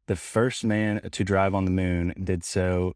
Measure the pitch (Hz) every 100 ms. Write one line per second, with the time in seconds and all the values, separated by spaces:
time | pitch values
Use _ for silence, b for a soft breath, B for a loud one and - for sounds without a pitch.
0 | - 95 - 113 127 - 110 104 107 107
1 | - - 95 98 98 98 92 92 92 87
2 | 87 - 92 90 - 98 90 90 92